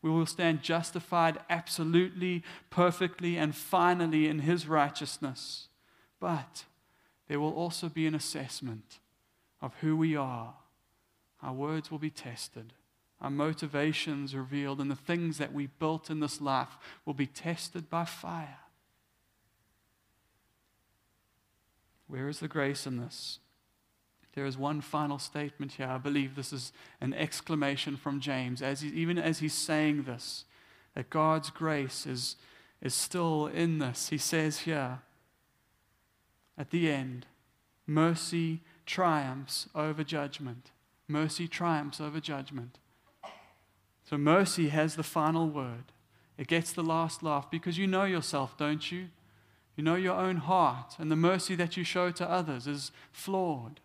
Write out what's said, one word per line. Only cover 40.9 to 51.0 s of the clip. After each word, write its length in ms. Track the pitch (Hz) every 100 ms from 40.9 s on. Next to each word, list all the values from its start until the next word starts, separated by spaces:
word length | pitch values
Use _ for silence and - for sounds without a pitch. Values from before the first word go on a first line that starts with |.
| _ -
Mercy 380 | 151 156 - 165
triumphs 540 | - 175 160 147 -
over 180 | 151 156
judgment. 600 | 151 143 131 139 120 - _ _ _ _ - - - _ _ _ _ _
So 140 | - 147
mercy 500 | 147 175 196 - 156
has 280 | 151 156 160
the 60 |
final 460 | 151 165 156 165 165
word. 440 | 147 127 117 127 _ _ _ _ -
It 100 | 165
gets 260 | 165 165
the 100 | -
last 400 | 165 160 165 -
laugh 260 | 160 143 139
because 280 | 165 175 170
you 100 | 196
know 160 | 190
yourself, 540 | 196 180 151 147 131 -
don't 340 | 147 151 -
you? 160 | 175 180 - - _ _ _ _ -
You 60 |
know 120 | 156 175
your 200 | 185 185
own 220 | 185 180
heart, 580 | 143 185 156 123 123
and 100 | -